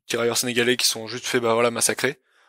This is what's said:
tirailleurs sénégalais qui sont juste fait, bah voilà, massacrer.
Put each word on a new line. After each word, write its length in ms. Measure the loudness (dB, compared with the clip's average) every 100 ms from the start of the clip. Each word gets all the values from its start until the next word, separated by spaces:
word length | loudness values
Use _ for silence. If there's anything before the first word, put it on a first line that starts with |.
| -6
tirailleurs 300 | -2 0 0
sénégalais 400 | -2 0 2 2
qui 100 | 0
sont 200 | -2 -8
juste 200 | -8 -2
fait, 140 | 0
bah 140 | 2
voilà, 160 | 2 2
massacrer. 500 | 2 0 0 -2 -4 _ _